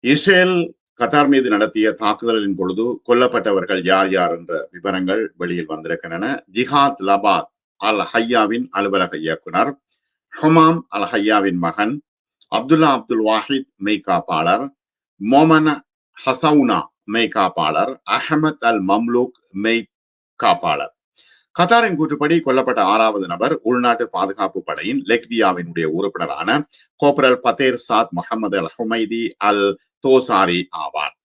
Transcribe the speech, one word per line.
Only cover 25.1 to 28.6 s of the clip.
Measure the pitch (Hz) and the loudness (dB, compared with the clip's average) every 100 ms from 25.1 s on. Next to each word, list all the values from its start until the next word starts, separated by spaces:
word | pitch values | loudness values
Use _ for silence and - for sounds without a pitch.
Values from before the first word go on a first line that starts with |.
| 127 156 117 101 90 85 85 80 | -2 0 0 0 0 -6 -4 -4
உறுப்பினரான | 82 98 92 80 71 90 139 151 _ _ _ | -2 -4 -6 -8 -6 -2 -2 -2 _ _ _
கோப்ரல் | 143 139 131 127 | 2 4 4 4
பதேர் | 123 117 135 120 | 0 0 0 -2
சாத் | - 110 - 87 | -2 -2 0 -4
முகமது | - 113 104 | -6 -6 -2
அல் | 95 | -4